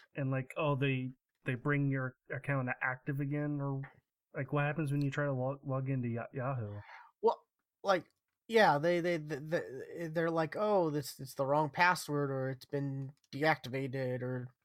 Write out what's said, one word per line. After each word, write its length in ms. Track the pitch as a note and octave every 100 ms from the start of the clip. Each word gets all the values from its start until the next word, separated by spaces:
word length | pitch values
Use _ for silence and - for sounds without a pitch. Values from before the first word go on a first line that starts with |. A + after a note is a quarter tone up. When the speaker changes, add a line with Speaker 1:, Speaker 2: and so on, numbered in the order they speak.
| - -
Speaker 1:
and, 140 | C3+
like, 220 | C3 B2+ -
oh, 180 | D3+ C#3
they, 360 | C#3 C3 B2+ - _ _ -
they 100 | B2
bring 340 | D3 C#3+ C#3
your 260 | C3+ B2+ - -
account 380 | C3+ - C#3 B2+ B2+
active 380 | C3 B2+ - C#3+
again, 400 | C#3 D3 D3 D3
or, 240 | C#3 C3+ C#3 _ _ _ _ -
like, 160 | C3+
what 120 | D3 D3
happens 260 | D3 D3
when 100 | C#3+
you 100 | C#3+
try 140 | C#3+ D3
to 80 |
log, 260 | C3 B2+ C#3+
log 260 | C#3+ C3 C3
into 180 | C3+ A#2+
Ya-, 180 | A#2 A#2
Yahoo? 480 | C3 B2+ B2+ G#2 G2+ - - - -
Speaker 2:
Well, 180 | A3 - _ _ _ _
like, 220 | G3 F#3 - _ _ _ -
yeah, 300 | A3 F#3 C#3+
they, 220 | E3+ F3
they, 180 | F3 E3+
th-, 240 | D3+ C#3 D#3
th-, 600 | D#3+ F#2+ C3 - D#3 E3+
they're 160 | D#3+ E3
like, 240 | E3 D#3+ D#3+
"Oh, 320 | G#3+ G3+ D#3+
this, 300 | D3 C3+ -
it's 140 | C3+ -
the 100 | C3+
wrong 240 | D3 D3+
password, 600 | - F3 E3+ - D3 C#3+
or 180 | C3+ C3
it's 160 | C3+ -
been 480 | C#3+ C#3 C3+ C3+ - -
deactivated, 880 | C3+ D#3 D3+ B2+ C3+ C3+ C3+ B2+ B2
or 280 | B2+ B2+ B2 _